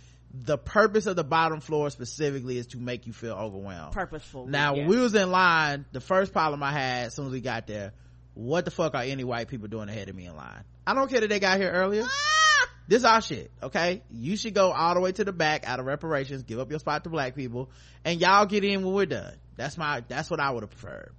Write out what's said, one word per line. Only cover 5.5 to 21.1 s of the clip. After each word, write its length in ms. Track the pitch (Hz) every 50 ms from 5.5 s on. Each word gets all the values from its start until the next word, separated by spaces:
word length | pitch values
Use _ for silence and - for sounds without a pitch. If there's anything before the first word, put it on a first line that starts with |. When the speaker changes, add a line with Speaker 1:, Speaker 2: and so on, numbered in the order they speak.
| 165 160 156 147 143 139 143 -
Speaker 1:
the 100 | - 127
first 320 | - - 185 185 196 190 -
problem 280 | 196 160 156 147 143
I 100 | 143 139
had 360 | 147 147 131 127 127 123 123
as 80 | 113 -
soon 100 | 156 139
as 40 | 131
we 100 | 131 131
got 240 | 110 127 113 117 -
there, 280 | - 104 104 98 98 - - - - - - - - -
"What 300 | 107 113 123 156 175 175
the 40 | 175
fuck 240 | - - 165 151 147
are 80 | 131
any 220 | 123 135 139 135 123
white 240 | 123 120 117 117
people 220 | - 135 113 104 104
doing 200 | 110 110 107 101
ahead 180 | 110 107 98
of 80 | 98 95
me 120 | 92 90
in 80 | 87 78
line? 300 | 76 65 58 50 - - - - - -
I 80 | 180 226
don't 160 | 269 269 262
care 120 | 262 233
that 80 | 214 208
they 100 | 208 202
got 180 | 202 185 190 196
here 120 | 196 175
earlier. 320 | 170 180 190 196 202 214 240
Speaker 2:
Ah! 640 | 508 539 571 587 605 622 622 640 622 605 554 523 523 - - -
Speaker 1:
This 160 | - 196 247 240
our 180 | 226 226 226
shit, 280 | - - 156 - - - - - 120
okay? 400 | 135 - 175 170 175 185 220 - -
You 240 | 117 117 117 156 214
should 160 | 202 - 226 185
go 180 | 202 190 180
all 220 | - 135 160 170 175
the 60 | 180
way 100 | 185 185 185
to 100 | - 202
the 100 | 190 175
back 340 | 170 160 151 151 - -
out 120 | 110 127 127
of 60 | 127
reparations, 560 | 131 143 143 - 160 160 139 139 131 139 131 123
give 160 | - 110 120
up 100 | 131 147
your 100 | 151 156
spot 240 | - 151 147 151 -
to 40 | 175
black 260 | 165 156 135 127 127
people, 360 | 143 131 123 117 123 135 - - - - - - - -
and 140 | 160 175 165
y'all 240 | 175 185 196 202 208
get 180 | 185 208 202 190
in 200 | 202 196 196 190
when 100 | 185 190
we're 120 | 202 196
done." 260 | 156 131 101 95 92 - - - - -
That's 220 | - 117 147 - 170
my, 240 | 156 147 147 123 120
that's 220 | 120 123 - - -
what 100 | 170 151
I 120 | 143 139
would 100 | 127 113
have 80 | 104 -
preferred, 420 | - - 101 87 65 - - -